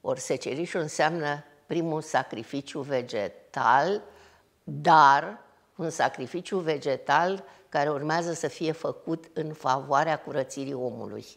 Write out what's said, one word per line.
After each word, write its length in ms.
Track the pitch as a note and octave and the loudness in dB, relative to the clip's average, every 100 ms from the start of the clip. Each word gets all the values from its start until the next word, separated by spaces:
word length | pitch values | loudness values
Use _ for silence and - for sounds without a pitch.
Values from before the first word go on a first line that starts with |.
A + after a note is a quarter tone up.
Ori 200 | - C3 | -4 -4
secerișul 600 | - C3+ - C3 F3 F#3+ | -2 -4 -4 -6 -4 -4
înseamnă 640 | D#3 - D#3 E3+ D3 D3 - _ _ | -6 0 0 2 -4 -6 -8 _ _
primul 340 | D#3+ E3 D#3 | -4 -2 -4
sacrificiu 800 | D#3 B2+ C3 G#2 A#2 C#3 C3+ D#3 | -2 -2 -2 -8 -8 -8 -8 -10
vegetal, 1200 | C3+ C3 A#2+ A#2 G2 - - - B2 C3 D#3+ G#3 - - - _ _ _ | -4 -4 -2 -4 -6 -8 -12 0 4 6 4 -2 -6 -20 -20 _ _ _
dar 760 | - D3 D3+ D#3+ C#3+ C#3 D#3+ G#3+ - _ _ - | -12 -2 6 10 10 8 2 -12 -20 _ _ -8
un 140 | E3 | -8
sacrificiu 680 | - C3 - B2+ E3+ - G3 | 0 -2 -2 -8 -8 -4 -4
vegetal 880 | D#3+ D3+ C#3+ B2+ - C#3+ F3+ G3 F#3+ - _ | -2 -2 -2 -4 2 2 2 -2 -8 -20 _
care 220 | D3+ D3 | 0 0
urmează 420 | D3 D3+ D#3+ E3+ | 0 0 0 0
să 160 | D#3+ D3 | -4 -6
fie 240 | - D#3+ | -4 -4
făcut 520 | D#3 - - - E3 - | -2 -6 -6 -6 -6 -6
în 200 | - D#3 | -8 -8
favoarea 680 | D3+ C3+ C3 C3+ C#3 D3+ D3+ | -4 0 0 2 2 2 -2
curățirii 560 | - C#3 C3 - C3+ | -4 -6 -4 -6 -8
omului. 520 | C3+ B2+ A2+ G#2 G#2+ A2 | -6 -6 -6 -10 -12 -14